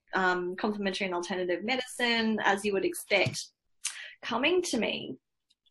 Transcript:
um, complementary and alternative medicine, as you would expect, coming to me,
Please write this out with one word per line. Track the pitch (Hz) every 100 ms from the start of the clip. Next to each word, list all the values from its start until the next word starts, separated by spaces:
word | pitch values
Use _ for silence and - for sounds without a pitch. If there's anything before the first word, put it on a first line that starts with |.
| _
um, | 190 185 180 180 185
complementary | 220 208 196 190 190
and | 175
alternative | 180 185 180 175 214
medicine, | 254 - - 240 233 220 214
as | - 196
you | 208
would | 190 175
expect, | - - 202 - - - _ _ _ - - - -
coming | - 233 285 359
to | - 240
me, | 180 147 151 - _ _ _ _ _